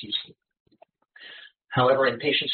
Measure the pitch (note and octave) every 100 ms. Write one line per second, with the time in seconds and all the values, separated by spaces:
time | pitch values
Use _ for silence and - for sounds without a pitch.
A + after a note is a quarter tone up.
0 | G2+ - - - _ _ _ _ _ _
1 | _ - - - - _ - - B2+ C3+
2 | C3 A#2 D3 C3 -